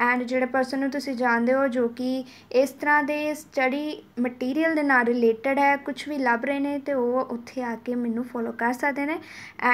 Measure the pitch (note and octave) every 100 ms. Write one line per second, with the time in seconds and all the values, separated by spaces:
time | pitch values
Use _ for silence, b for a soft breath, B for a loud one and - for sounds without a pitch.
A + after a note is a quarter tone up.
0 | A#3+ B3 B3 B3+ B3+ C4 B3+ C4+ C#4 C#4
1 | C4 B3 B3 A#3 A#3 C4 C4+ B3 A#3 A#3+
2 | B3+ C4 B3+ B B B3 C#4 - D4 D4
3 | C#4+ D4 D4+ D4+ - - B3+ C#4 D4+ D4+
4 | - - B3 B3 B3+ C#4+ D#4+ D#4 D4 B3+
5 | A#3 A#3+ A#3 A3 C4+ C4+ C#4 C#4 C#4 C#4
6 | C#4+ D4 D4 C4+ C4 C#4 C#4+ C#4+ C#4 C4+
7 | A#3+ B3+ B3+ A#3+ A#3 C4 A#3+ A3+ B3 B3
8 | A#3+ A3+ B3+ B3 A3+ A#3 A#3 A#3+ D4 C#4
9 | C#4+ E4+ B B B B B3